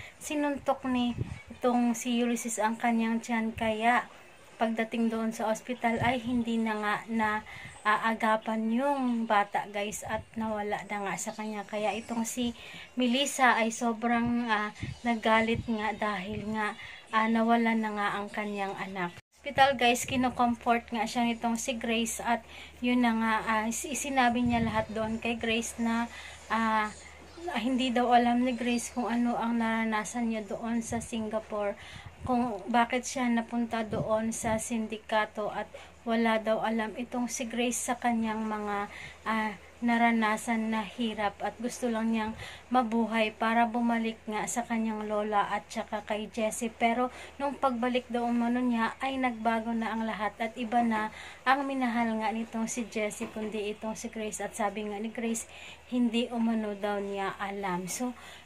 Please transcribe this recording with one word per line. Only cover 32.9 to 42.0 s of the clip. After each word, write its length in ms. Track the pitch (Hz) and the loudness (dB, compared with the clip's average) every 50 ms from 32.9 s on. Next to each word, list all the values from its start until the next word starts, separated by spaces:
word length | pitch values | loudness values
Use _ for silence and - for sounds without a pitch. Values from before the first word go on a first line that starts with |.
| 262 247 240 | 0 -2 -2
siya 240 | - - 269 247 240 | -4 -2 0 0 2
napunta 560 | 233 233 226 - 240 240 233 226 233 226 220 | 2 2 0 0 -2 -2 -2 -2 -2 -4 -4
doon 480 | 208 226 - - 214 220 220 226 226 | -2 -2 -2 0 0 0 0 0 0
sa 240 | 220 - - 226 220 | -2 -2 -2 0 0
sindikato 960 | 220 - - 240 220 220 214 220 214 - - 226 214 214 214 - 220 208 - | 0 0 -2 -2 -2 -2 -4 -6 -8 -4 0 2 2 2 2 -2 -4 -4 -4
at 160 | - - 160 - - - - - - - - 233 | -4 -4 -6 -8 -10 -16 -18 -20 -20 -8 -2 0
wala 320 | 226 233 233 226 220 214 | 2 4 4 4 4 4
daw 200 | 208 220 220 170 | 2 2 2 2
alam 320 | 180 220 226 226 214 214 185 | 2 0 0 0 -2 -2 -4
itong 320 | - 240 - - 247 247 233 | -6 -8 -6 -4 -4 -2 -2
si 200 | - - 247 226 | -4 -4 -6 -4
Grace 280 | 226 240 240 247 240 | -2 0 0 0 0
sa 200 | - - 262 240 240 | -2 -2 -2 -2 0
kanyang 440 | - 240 233 226 226 220 214 220 220 220 | 0 2 2 2 0 0 -2 -2 -2 -4
mga, 400 | 214 208 208 208 202 202 202 208 - - - - - - - 208 | -4 -4 -4 -4 -2 -4 -4 -6 -8 -12 -14 -16 -16 -6 -2 -2
ah, 240 | 226 220 214 214 196 - - - - - 240 | 0 0 0 -2 -4 -8 -14 -20 -8 -2 2
naranasan 880 | 240 233 233 233 233 233 226 220 214 220 220 - 240 226 220 220 220 | 2 4 6 6 6 6 4 4 2 2 0 0 0 0 0 0 0
na 80 | 220 220 | 0 -2
hirap 560 | 208 185 - - 240 220 214 214 208 202 - - - | -2 -4 -4 -2 -2 -2 0 0 0 -2 -2 -2 -6
at 80 | 208 - - | -6 -6 -6
gusto 320 | 226 240 - - 254 240 | -6 -6 -4 -2 -2 -2
lang 160 | 226 220 | 0 0